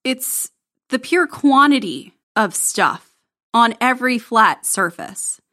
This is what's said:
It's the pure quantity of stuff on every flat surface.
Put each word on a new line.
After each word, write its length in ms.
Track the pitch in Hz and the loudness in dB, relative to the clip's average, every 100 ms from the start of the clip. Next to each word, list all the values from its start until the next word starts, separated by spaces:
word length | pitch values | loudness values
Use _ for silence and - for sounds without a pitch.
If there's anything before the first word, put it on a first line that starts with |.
| 254 | -6
It's 460 | 254 - - - _ _ _ - | -6 -6 -8 -8 _ _ _ -6
the 120 | 254 | -6
pure 280 | - 349 330 | -2 0 0
quantity 840 | - 285 269 285 269 202 131 - _ _ - | 0 2 4 4 2 0 -10 -12 _ _ -2
of 200 | 208 - | -2 -2
stuff 600 | - - 165 - _ _ _ _ _ 233 | -4 0 0 -2 _ _ _ _ _ 2
on 180 | 226 220 | 2 2
every 400 | 247 254 254 240 | -2 0 -2 -2
flat 460 | - 226 202 147 - | 0 2 4 2 -4
surface. 760 | - 175 - - 196 - - _ | -2 -2 -4 -14 -12 -12 -12 _